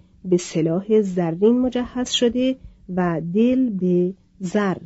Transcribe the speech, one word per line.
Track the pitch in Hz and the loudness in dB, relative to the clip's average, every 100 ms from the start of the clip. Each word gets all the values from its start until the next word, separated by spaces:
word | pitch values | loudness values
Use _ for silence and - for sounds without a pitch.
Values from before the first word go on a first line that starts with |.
| _ _ | _ _
به | 185 175 | 0 0
سلاح | - 170 160 170 196 220 | 0 -2 0 -2 2 2
زرین | 202 180 170 170 208 247 | 2 0 -2 2 2 4
مجهز | 254 247 247 247 254 | 0 -2 -4 -6 -6
شده | - 240 247 262 262 - - - | 0 0 0 -2 -4 -10 -20 -6
و | 185 180 160 170 | -2 0 -2 -2
دل | 190 233 254 254 | 2 2 2 0
به | 190 180 175 180 196 _ - | 0 2 2 0 -4 _ -12
زر | 185 214 202 175 | -4 0 0 -2